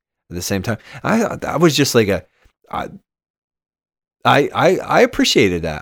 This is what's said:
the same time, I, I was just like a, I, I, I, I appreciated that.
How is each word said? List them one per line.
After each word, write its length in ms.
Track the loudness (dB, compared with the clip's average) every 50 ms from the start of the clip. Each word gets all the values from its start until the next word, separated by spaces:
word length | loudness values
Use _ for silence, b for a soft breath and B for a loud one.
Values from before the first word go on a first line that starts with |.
| _ _ _ _ _ _
the 100 | -12 -10
same 220 | -6 -4 -4 -4 -2
time, 160 | -4 -6 B B B B B
I, 360 | B -2 0 0 0 -2 -4 -6 -8 -6
I 80 | 0
was 220 | 2 2 2 4 2
just 180 | 0 2 2
like 140 | 2 2 2
a, 160 | 0 -2 -4 _ _ _ _ _ _ _ _ _
I, 200 | -10 -10 -10 -10 -12 -18 _ _ _ _ _ _ _ _ _ _ _ _ _ _ _ _ _ _ _ _ _ _ _ _ 0
I, 240 | 2 2 2 2 0 -2
I, 240 | 0 2 2 2 0
I 200 | -2 0 2 2
appreciated 600 | 2 2 2 -2 -2 2 2 2 2 2 0 -2
that. 180 | -4 -6 -6 -6